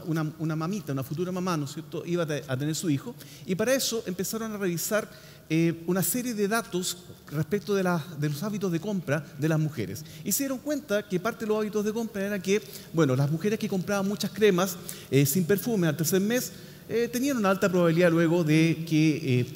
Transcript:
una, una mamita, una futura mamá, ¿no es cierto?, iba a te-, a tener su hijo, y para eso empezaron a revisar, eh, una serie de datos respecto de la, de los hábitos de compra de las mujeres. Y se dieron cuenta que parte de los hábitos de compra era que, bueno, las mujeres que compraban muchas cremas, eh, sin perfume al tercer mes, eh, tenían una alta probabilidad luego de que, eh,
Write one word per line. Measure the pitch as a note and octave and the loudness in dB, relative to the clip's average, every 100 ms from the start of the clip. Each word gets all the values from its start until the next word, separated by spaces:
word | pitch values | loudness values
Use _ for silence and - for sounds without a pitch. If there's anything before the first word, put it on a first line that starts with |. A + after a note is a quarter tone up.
una, | - D#3+ D#3 - | -4 -2 -2 -2
una | D#3+ D#3 | -4 -2
mamita, | D#3+ G#3 D3 | -2 -4 -4
una | C3+ | -6
futura | B2+ D#3+ F3+ | -4 -4 -2
mamá, | F#3 F#3 D#3+ | -2 -2 -2
¿no | C#3 | -4
es | |
cierto?, | D#3+ D3+ E3 | -8 -10 -8
iba | D#3 F3 | -4 -2
a | D#3+ | -2
te-, | C#3+ C#3+ | -4 -4
a | B2+ | -4
tener | D3 | -2
su | D3+ F3 | -2 0
hijo, | C#3 A#3 - - - - | 0 -2 -14 -18 -14 -4
y | |
para | F#3 A3 | -2 2
eso | C4+ - A3+ | 2 0 -2
empezaron | F#3 F#3 F#3 A3 A3 | -4 -4 -4 -4 -6
a | G#3 | -4
revisar, | F#3+ E3+ - G#3+ G#3+ - - - - | -2 -2 0 -2 -2 -10 -20 -20 -2
eh, | D#3+ E3 E3 - | 2 2 0 0
una | F#3 | 0
serie | E3 B3 B3 | 2 0 -2
de | G#3 G3+ | 0 0
datos | A3+ - F3+ F3+ - - - - | 0 -2 -4 -4 -6 -14 -20 -6
respecto | C#3+ D3 G#3 G3+ | -4 -2 -2 0
de | G3 | 0
la, | F3+ F3 C#3+ D3 | 2 0 -2 -4
de | D3+ | -2
los | C#3+ | -2
hábitos | G#3 G3+ F#3+ | -4 -2 -2
de | E3 | -2
compra | G3+ G3 C#3+ D3+ D3 C#3+ | -2 -4 0 -2 -2 -2
de | D#3+ | 0
las | D#3 | 2
mujeres. | D3+ B2 F#2 - - - | 0 -2 -6 -6 -12 -10
Y | - | -4
se | - | -2
dieron | C4+ B3+ | -2 -4
cuenta | C#4+ D4 G3+ G#3 G3+ | -4 -4 -2 -2 -2
que | F3+ | -2
parte | A3 - | -2 -4
de | G#3+ | -2
los | G#3+ | 0
hábitos | G#3+ G#3+ | 0 -2
de | G#3 | -2
compra | A3 A3+ G3+ | -2 -4 -4
era | G3 G#3 | -4 -2
que, | E3+ G#3 - - - | 0 0 0 -12 -4
bueno, | D#3+ D3 B2+ | 2 4 4
las | C#3+ | 2
mujeres | D#3+ G#3 G#3+ | 0 0 0
que | G3+ | 0
compraban | G3 E3+ G3+ G3 | -2 0 0 0
muchas | G#3 G#3 | -2 -4
cremas, | - G#3 F3+ F#3+ - - - - | 4 4 6 2 -2 -12 -14 2
eh, | C3+ C#3+ | 4 4
sin | F#3 | 2
perfume | E3 G3 B3 G#3+ E3 | 2 2 2 2 2
al | C#3+ | 0
tercer | D#3 F#3+ | 0 2
mes, | G#3 B3 - - - - - | 2 0 -2 -10 -18 -18 -4
eh, | A3+ A#3 | -2 0
tenían | A#3+ C#4 B3+ | 0 0 2
una | F#3+ | 2
alta | F#3+ G3 | 4 4
probabilidad | F3+ E3+ E3 F3 | 4 4 6 6
luego | E3 E3 F3 | 6 4 4
de | D3+ D#3 E3 D#3 E3 | 4 6 6 2 2
que, | D#3 D#3+ C#3 C3+ B2 | 4 4 2 2 2
eh, | A#2+ | 2